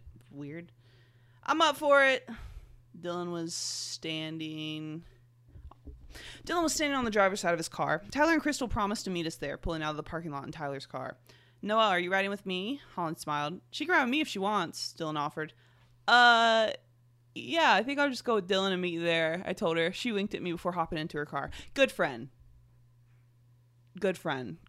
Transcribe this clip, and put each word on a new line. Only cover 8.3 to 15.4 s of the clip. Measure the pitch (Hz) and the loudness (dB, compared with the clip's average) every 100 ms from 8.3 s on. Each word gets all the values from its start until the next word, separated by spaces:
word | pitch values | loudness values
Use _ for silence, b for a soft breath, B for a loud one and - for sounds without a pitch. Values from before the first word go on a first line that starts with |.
and | 320 | 4
Crystal | 302 277 240 | 2 -2 -2
promised | 240 202 208 - | -2 -2 -2 -4
to | |
meet | 175 165 | -4 -4
us | - | -6
there," | 143 139 | -8 -6
pulling | - 160 | -4 -4
out | 156 | -4
of | 151 | -4
the | |
parking | 151 160 165 | -6 -8 -6
lot | 143 135 | -8 -10
in | |
Tyler's | 156 143 139 - | -8 -6 -8 -8
car. | 135 127 - b b b b | -10 -10 -12 b b b b
"Noelle, | 196 220 220 | 0 4 4
are | 180 | 4
you | 180 | 2
riding | 190 196 | 2 2
with | 202 190 | -2 -4
me?" | 185 196 277 - - | -4 -4 -6 -8 -4
Holland | 170 170 | -4 -4
smiled. | - 147 147 175 _ | -2 -2 -2 -6 _
"She | - 302 | -8 2
can | |
ride | 349 | 2
with | 254 | 4
me | 285 | 0
if | 311 | -2
she | 202 | -2
wants," | 190 208 170 - - - | 0 0 -2 -4 -10 -6
Dylan | 160 151 | -4 -2
offered. | 147 156 | -2 -4